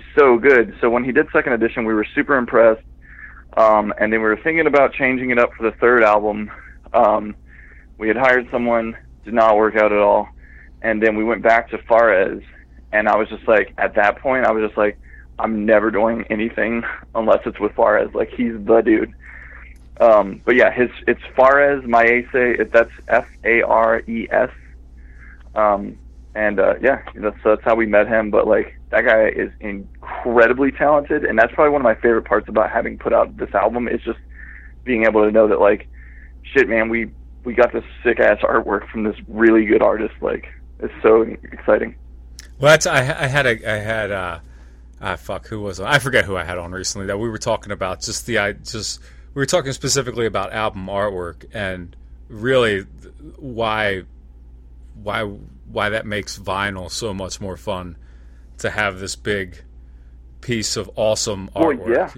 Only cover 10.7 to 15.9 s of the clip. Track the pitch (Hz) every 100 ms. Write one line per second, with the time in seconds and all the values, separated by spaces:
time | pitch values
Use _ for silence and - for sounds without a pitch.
10.7 | - 110 107 110 107 110 104 113 113 113
11.7 | 110 - 113 117 95 98 - - - -
12.7 | - - 107 107 104 107 107 - 107 95
13.7 | - 101 110 104 - 139 131 110 110 107
14.7 | 110 104 - - - - - 110 110 104
15.7 | 107 110